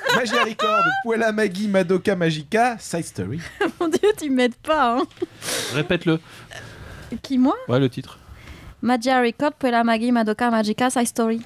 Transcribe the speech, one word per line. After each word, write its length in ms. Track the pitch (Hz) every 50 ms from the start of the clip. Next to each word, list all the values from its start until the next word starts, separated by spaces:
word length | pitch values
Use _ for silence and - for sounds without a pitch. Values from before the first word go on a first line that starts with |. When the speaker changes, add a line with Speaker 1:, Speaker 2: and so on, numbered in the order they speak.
| - 523 494
Speaker 1:
Magia 280 | 523 - 208 - - 523
Record, 380 | - - - 622 - 640 679 679 719 762 784 762
Puella 280 | 233 226 220 226 220 214
Magi, 360 | 214 214 208 175 190 214 208
Madoka 480 | 196 190 185 170 190 180 - 214 196
Magica, 600 | 180 170 165 156 151 147 - - 214 240 254 233 208
Side 260 | - - - 170 151
Story. 360 | - - - 90 95 131 170 165 - - -
Speaker 2:
<laughs> 200 | 403 - - -
Mon 80 | 349 330
Dieu, 200 | 311 381 - 415 427 -
tu 120 | 311 294
m'aides 240 | 262 254 247 247 233
pas, 400 | - - - 311 311 269 240 233
hein. 60 | 262 349 - - - 349 - - - - - - - - - -
Speaker 3:
Répète-le. 460 | 147 156 - 185 170 - 175 160 160 - - - - - - - - - - - - - - - - - - - - -
Speaker 2:
Qui, 140 | - 269
moi ? 180 | 247 254 277 392 494 523 -
Speaker 3:
Ouais, 100 | 123 131
le 80 | 139 127
titre. 300 | - 135 131 - - - - - - - - - - - - - - -
Speaker 2:
Magia 400 | - 226 254 247 220 262 262 254
Record, 320 | 247 233 220 - 285 302 294 -
Puella 240 | - 254 240 233 233
Magi, 260 | 233 226 220 226 247 247
Madoka 380 | 233 220 214 214 - 247 240
Magica, 380 | 233 220 214 208 214 - 254 254
Side 180 | - 254 240
Story. 340 | 233 - - 226 226 226 226 233